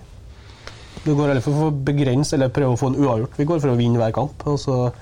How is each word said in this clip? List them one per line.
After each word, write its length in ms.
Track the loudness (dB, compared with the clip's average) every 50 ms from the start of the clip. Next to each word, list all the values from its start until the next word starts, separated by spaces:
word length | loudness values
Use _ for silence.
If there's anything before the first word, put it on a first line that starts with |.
| -8 -18 -20 -20 -20 -20 -20 -20 -20 -20 -20 -18 -18 -18 -18 -18 -18 -18 -14 -6 -2
Du 100 | 0 2
går 160 | 2 2 2
heller 100 | 2 0
for 300 | 0 0 0 2 2 0
å 0 |
begrense 640 | 0 -2 -2 0 0 2 2 2 2 2 2 0 0
eller 140 | 0 0 0
prøve 260 | 2 2 2 2 2
å 20 | 2
få 120 | 0 0
en 80 | 2 2
uavgjort. 380 | 2 2 2 0 -2 -2 -2
Vi 80 | -2 0
går 160 | 0 0 2
for 100 | 2 2
å 60 | 2 2
vinne 180 | 2 2 2
hver 140 | 2 2 0 0
kamp, 300 | -2 -2 -4 -4 -6 -4
og 140 | -2 -2 -2
så 320 | -2 -2 0 0 0 -2 -4 -6